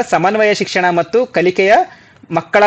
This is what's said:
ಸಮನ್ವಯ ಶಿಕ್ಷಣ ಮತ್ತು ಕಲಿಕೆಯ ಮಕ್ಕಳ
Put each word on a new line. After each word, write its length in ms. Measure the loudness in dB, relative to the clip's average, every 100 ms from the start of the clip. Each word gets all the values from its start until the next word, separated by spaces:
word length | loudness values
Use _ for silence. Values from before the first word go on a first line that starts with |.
| 0
ಸಮನ್ವಯ 440 | 0 0 0 0
ಶಿಕ್ಷಣ 360 | 0 -4 -2 0
ಮತ್ತು 360 | 0 0 -2 -2
ಕಲಿಕೆಯ 460 | 0 0 0 2 2 0 -6 -20 _ -10
ಮಕ್ಕಳ 320 | -8 -2 2